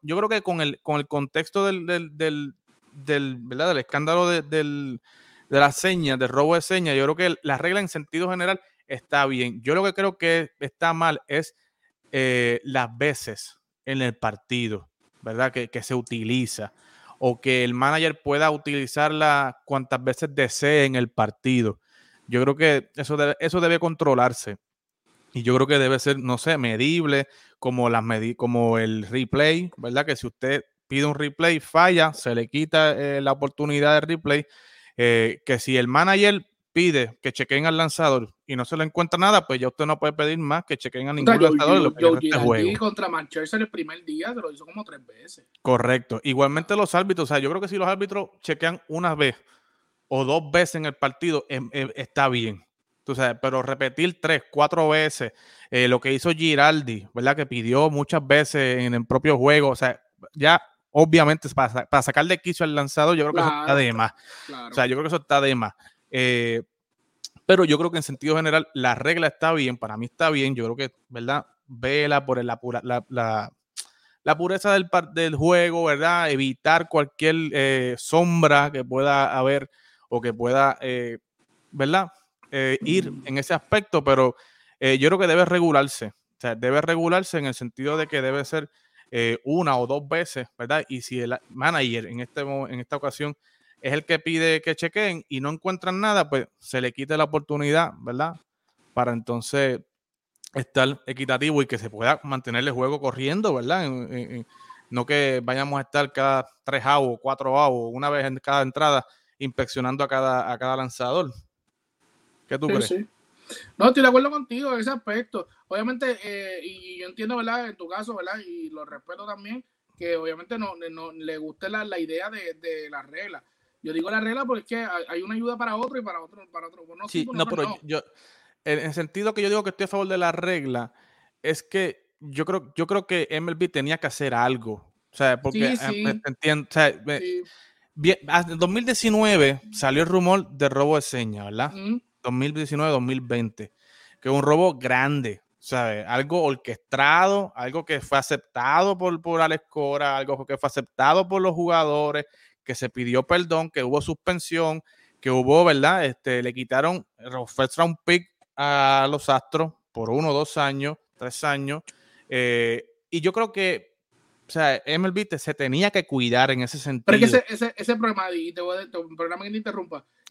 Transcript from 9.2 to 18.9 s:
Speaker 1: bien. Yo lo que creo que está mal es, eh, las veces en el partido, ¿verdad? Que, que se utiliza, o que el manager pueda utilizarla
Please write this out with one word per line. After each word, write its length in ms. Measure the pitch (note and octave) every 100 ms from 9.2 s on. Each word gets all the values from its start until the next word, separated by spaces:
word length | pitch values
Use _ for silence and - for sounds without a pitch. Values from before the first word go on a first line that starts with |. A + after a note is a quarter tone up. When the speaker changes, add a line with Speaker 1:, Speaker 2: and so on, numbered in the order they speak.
Speaker 1:
bien. 380 | C#3 C3 B2 A#2
Yo 120 | A#2+
lo 80 | E3+
que 120 | G3
creo 240 | F#3+ G3 F#3
que 320 | E3 E3 D3+ -
está 320 | C#3+ - E3
mal 300 | E3 E3 D3+ -
es, 280 | C#3+ D#3 _ _ _ _ _ _
eh, 500 | C3+ C3 B2 A#2+ A#2
las 300 | C#3 C3 A#2+ A#2
veces 600 | D3 C3+ - G#2 - _ _ _ -
en 160 | C3+
el 140 | B2+ A2
partido, 720 | A2 G#2 - B2 A2+ G#2 - _ _ _
¿verdad? 280 | A2 A2+ C3
Que, 200 | B2+ A#2
que 120 | A#2+
se 120 | -
utiliza, 800 | B2+ A#2 A#2 A2 B2+ A#2+ - G#2 _ _ _ - -
o 160 | C3 A#2+
que 220 | C3+ B2+
el 80 | B2
manager 480 | B2 C3+ D#3 D#3+ D3+
pueda 300 | C#3+ C#3+ D#3
utilizarla 1080 | D3 D3 C#3+ C3